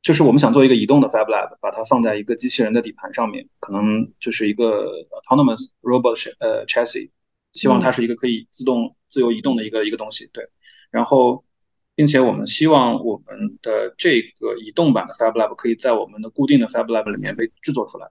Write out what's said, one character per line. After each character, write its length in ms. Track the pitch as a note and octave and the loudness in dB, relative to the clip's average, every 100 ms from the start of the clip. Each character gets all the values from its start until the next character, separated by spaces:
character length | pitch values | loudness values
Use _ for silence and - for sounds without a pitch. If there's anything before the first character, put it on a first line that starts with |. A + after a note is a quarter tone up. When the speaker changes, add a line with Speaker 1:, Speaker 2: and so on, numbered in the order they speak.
Speaker 1:
就 120 | - | 2
是 80 | D#3 | 4
我 100 | C#3+ | 6
们 60 | C3+ | 6
想 160 | B2+ | 4
做 100 | C3 | 6
一 40 | C3+ | 6
个 80 | A#2 | 4
移 100 | G#2 | 4
动 160 | C#3+ | 4
的 60 | A#2+ | 4
Fab 180 | A2 A2 | 0 0
Lab， 320 | G#2 - - | -2 -4 -6
把 120 | G#2 | -8
它 120 | A2+ | -6
放 180 | A2+ B2+ | 0 0
在 140 | A2+ G#2 | 2 -2
一 60 | |
个 140 | G#2 A#2 | -4 -4
机 120 | B2+ | -4
器 140 | - | -2
人 100 | A2 | 0
的 80 | A#2 | 0
底 120 | A2+ | -4
盘 200 | - F#2 | -14 -12
上 160 | - A2 | -6 -6
面， 160 | F#2 - _ | -8 -18 _
可 140 | - | -8
能 340 | G2 G#2+ G#2+ - _ | -2 0 0 -4 _
就 120 | B2+ | -10
是 160 | - G#2 | -4 -2
一 60 | |
个 320 | G#2+ A#2 G#2 G2+ - - | 0 0 0 -4 -10 -16
autonomous 640 | - - B2+ C3+ A2+ - _ | -20 0 2 4 0 -8 _
robot 340 | A#2+ B2+ A#2+ A2+ | 0 2 2 -2
ch-， 160 | - - | -8 -6
呃， 240 | A2+ A2 A2 | -4 -4 -2
chassis， 420 | A#2 A#2+ A2 G#2+ _ _ _ _ | -2 -2 -4 -10 _ _ _ _
希 140 | - C3+ | -4 0
望 140 | B2+ | 2
它 100 | B2+ | 2
是 120 | B2 | 0
一 40 | A#2 | -4
个 60 | |
可 140 | A#2 B2+ | -2 -4
以 200 | A2 - | -4 -6
自 120 | - | -4
动， 200 | C3 B2 | -2 0
Speaker 2:
嗯。 120 | A#2 _ _ | -2 _ _
Speaker 1:
自 100 | C3+ | -2
由 120 | A#2+ | 0
移 100 | A2 | 0
动 140 | C#3 A#2+ | -2 -4
的 100 | G#2+ | -4
一 40 | |
个， 140 | A2 | -4
一 60 | G#2+ | -4
个 80 | A2 | -6
东 120 | A2 | -8
西， 180 | - A#2 | -10 -10
对。 160 | - A#2 _ _ _ _ | -16 -18 _ _ _ _
然 120 | A#2 | -4
后， 400 | A#2 C3+ B2 - _ _ _ _ _ - | 2 4 2 0 _ _ _ _ _ 0
并 100 | D3 | 2
且 140 | C#3 | 4
我 120 | B2 | 2
们 140 | G#2 G#2+ | 0 -4
希 220 | - D#3 | 0 4
望 360 | D3 B2 A#2 | 4 4 0
我 160 | A2+ G2+ - | -4 -6 -12
们 320 | G#2 G#2+ - | -10 -10 -8
的 300 | A#2 G#2+ G#2+ - | -4 -4 -4 -2
这 240 | F3 B2 - _ | 0 0 -2 _
个 160 | A2 G#2+ | -8 -8
移 120 | G#2+ | -6
动 220 | C3+ D#3+ | 0 2
版 140 | A2 - | 2 -2
的 60 | - | -2
Fab 180 | A2+ | 0
Lab 220 | A2+ G#2+ F#2+ | 0 -2 -2
可 120 | A#2+ | -4
以 80 | A2 | 0
在 180 | B2+ | 0
我 120 | A2+ - | 0 -2
们 160 | G#2+ | -10
的 80 | A2 | -12
固 160 | - C3+ | -4 4
定 140 | C#3+ | 4
的 80 | A2+ | 4
Fab 180 | A#2+ A2+ | -2 -2
Lab 240 | A2 G#2+ | -2 -2
里 100 | G2+ | -6
面 160 | G2+ G2 | -8 -6
被 160 | A#2 _ | -8 _
制 100 | - | -6
作 140 | C3 G#2 | -6 -6
出 100 | - | -12
来。 100 | - | -20